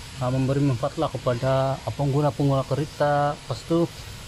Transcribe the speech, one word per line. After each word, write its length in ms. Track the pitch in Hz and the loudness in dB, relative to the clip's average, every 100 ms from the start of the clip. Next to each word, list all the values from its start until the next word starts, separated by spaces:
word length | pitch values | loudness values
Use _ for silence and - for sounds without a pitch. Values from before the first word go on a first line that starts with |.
| - 131 | -14 -4
ah, 80 | 127 | -2
memberi 320 | 131 131 139 | 0 2 2
manfaat 320 | 143 117 143 - | 2 2 -2 0
lah 160 | 147 | -2
kepada, 640 | - 131 120 131 135 135 135 | 0 0 0 2 2 2 -2
ah, 160 | - | -4
pengguna-pengguna 720 | 113 143 139 147 - 143 135 | -2 0 2 2 2 2 2
kereta. 720 | 131 135 156 - 147 147 147 156 | 0 -2 -2 0 2 4 2 -2
Pas 240 | - 117 | -6 -8
itu 240 | - 170 165 - - - | 0 0 0 -4 -14 -14